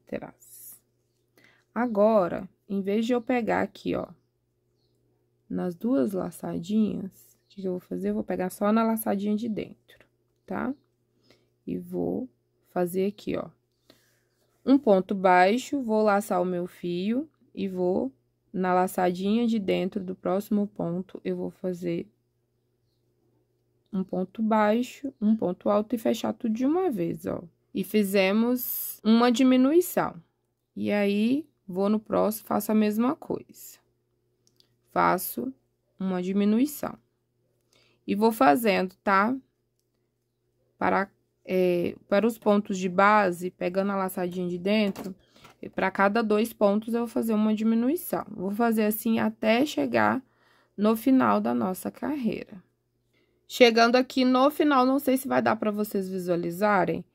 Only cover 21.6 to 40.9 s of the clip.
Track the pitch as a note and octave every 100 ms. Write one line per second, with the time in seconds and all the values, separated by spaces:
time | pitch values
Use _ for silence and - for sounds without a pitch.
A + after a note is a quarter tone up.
21.6 | F#3 F3 F3 E3+ - _ _ _ _ _
22.6 | _ _ _ _ _ _ _ _ _ _
23.6 | _ _ _ F#3+ F#3+ F3+ F#3 - A3 A3
24.6 | G#3 A3 B3 - C4+ - G#3+ A3 F3+ F3+
25.6 | G#3+ G#3 G#3+ A#3 A#3+ A#3 A3 G#3+ A#3 A3
26.6 | C4 E4+ F#4 G#3+ E3+ E3+ F#3 - F3 _
27.6 | _ - F#3+ G#3+ G3+ G3+ F#3+ G#3 A#3 B3
28.6 | - - - - G#3+ A3+ A#3+ A#3 C4 B3+
29.6 | C4 E4 F4+ - D#3 E3 - _ _ _
30.6 | _ - G#3 G#3 G3+ G3+ A3 C4+ D#4+ _
31.6 | - F3+ G3 G#3+ G#3+ F#3+ F#3+ A3 - G#3
32.6 | G#3 A3 G#3+ G#3 A#3+ D#4+ - - - -
33.6 | - - _ _ _ _ _ _ _ _
34.6 | _ _ _ F3+ F3 F3+ - - B3 C4
35.6 | _ _ _ - F#3+ F3+ F3+ G3 G3+ A3
36.6 | C#4+ - - - _ _ _ _ _ _
37.6 | _ _ _ _ - G3+ A3+ A3+ C#4 C#4+
38.6 | A3+ F#3 F#3 - - G3 G#3+ C4 - _
39.6 | _ _ _ _ _ _ _ _ _ _
40.6 | _ - F#3+